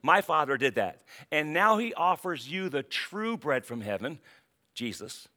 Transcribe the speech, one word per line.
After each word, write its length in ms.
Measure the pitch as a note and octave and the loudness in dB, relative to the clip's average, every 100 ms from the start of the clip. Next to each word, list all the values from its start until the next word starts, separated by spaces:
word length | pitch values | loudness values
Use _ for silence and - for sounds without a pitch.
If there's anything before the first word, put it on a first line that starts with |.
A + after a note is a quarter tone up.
My 160 | C3+ F#3 | 6 4
Father 380 | F#3+ D#3 C#3+ C3+ | 6 2 2 2
did 180 | C#3 | 2
that. 260 | A2+ F#2+ - _ - - | 2 -2 -4 _ -20 -4
And 220 | D3+ D3+ | -2 0
now 240 | D#3+ G#3+ G#3+ | 4 4 4
he 160 | A#3 | 0
offers 560 | - E3+ E3+ F#3 D#3 B2 | 0 2 2 -2 -6 -6
you 180 | F#3 F#3+ | -6 -2
the 160 | C#3 | -4
true 540 | - - - G3+ A3 A#3 | -4 -6 -6 -4 -4 -4
bread 280 | D3+ C3 | 0 0
from 160 | - A#2+ | 0 -8
heaven, 380 | G#2 G2 A#2+ D#3+ - - _ _ _ | -4 -4 -4 -8 -16 -20 _ _ _
Jesus. 560 | - A#2+ F#2+ G2 - - | -8 -8 -8 -14 -16 -20